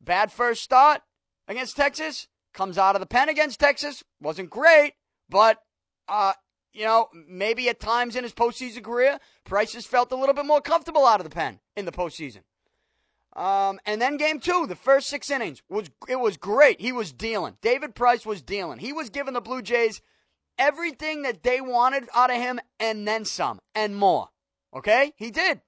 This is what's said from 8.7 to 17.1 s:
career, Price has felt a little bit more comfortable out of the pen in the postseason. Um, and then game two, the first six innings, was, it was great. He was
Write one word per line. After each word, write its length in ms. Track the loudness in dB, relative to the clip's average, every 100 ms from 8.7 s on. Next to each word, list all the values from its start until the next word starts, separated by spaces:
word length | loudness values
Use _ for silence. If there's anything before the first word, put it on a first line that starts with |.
| -12
career, 340 | -8 0 2 0 _ _
Price 280 | -4 -2 -2
has 140 | -6 -2
felt 260 | 0 0
a 40 | 0
little 180 | 0
bit 120 | 0 2
more 140 | 0
comfortable 440 | 2 -2 0 4
out 140 | 4 4
of 60 |
the 100 | 0
pen 240 | -6 -8 -8 _ -10
in 100 | -10
the 40 |
postseason. 520 | -6 -8 -8 -14 -14 _ _ _ _ _ _ _ _ _
Um, 460 | -6 -2 0 0 -2
and 160 | -6 -2
then 160 | -2 0
game 220 | -2 -2
two, 280 | -2 -2 -2
the 100 | -6
first 320 | 2 2 2
six 200 | -10 -6
innings, 320 | -6 -6 -10 _
was, 220 | -8 -8 _ -8
it 140 | -2
was 160 | -2 -4
great. 440 | -4 4 4 4
He 120 | -6
was 180 | -6 -8